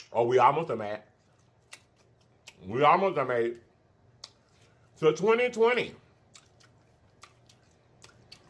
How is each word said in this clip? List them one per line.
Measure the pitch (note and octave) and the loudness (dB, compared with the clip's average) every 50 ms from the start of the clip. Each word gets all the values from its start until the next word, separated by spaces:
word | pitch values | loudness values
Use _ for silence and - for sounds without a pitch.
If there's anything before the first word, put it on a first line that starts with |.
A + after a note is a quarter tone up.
| - - | -14 -6
Oh, | - A2+ A#2+ | -2 -2 0
we | A#2 B2+ B2 | 2 4 4
almost | A#2+ C3+ C#3+ D#3 - - | 4 4 4 2 -4 -4
done | A#2 A2 | -6 -6
made | G#2+ G#2 G#2+ | -6 -8 -10
it. | - - _ _ _ _ _ _ _ _ _ _ _ _ - - - _ _ _ _ _ _ _ _ _ _ _ _ - - - - F2 | -12 -14 _ _ _ _ _ _ _ _ _ _ _ _ -20 -20 -20 _ _ _ _ _ _ _ _ _ _ _ _ -20 -20 -20 -20 -14
We | F#2 A2+ C3 D3 | -10 -4 0 2
almost | D3 E3+ F#3 G3 F#3+ E3 | 4 4 2 0 -2 -2
done | D3 C3 B2+ | -4 -4 -4
made | B2 A#2+ A#2 | -2 -2 -4
it. | A#2 A#2 - _ _ _ _ _ _ _ _ _ _ _ _ - - _ _ _ _ _ _ _ _ _ _ _ _ _ | -4 -6 -10 _ _ _ _ _ _ _ _ _ _ _ _ -20 -20 _ _ _ _ _ _ _ _ _ _ _ _ _
So | - D#3+ D#3 | 0 0 0
twenty | D#3 D#3+ F#3 A3 A3+ A#3+ B3 B3 | 2 2 0 0 2 2 0 -2
twenty. | - A3 A3+ A#3+ B3 A3 A#2+ G2+ - - _ _ _ _ _ _ - - _ _ _ _ _ _ _ _ _ _ _ _ _ _ _ _ - - _ _ _ _ - _ _ _ _ _ _ _ _ _ - - - _ _ - - _ _ | 0 0 0 0 0 -2 -4 -8 -10 -20 _ _ _ _ _ _ -20 -20 _ _ _ _ _ _ _ _ _ _ _ _ _ _ _ _ -20 -20 _ _ _ _ -20 _ _ _ _ _ _ _ _ _ -20 -20 -20 _ _ -20 -20 _ _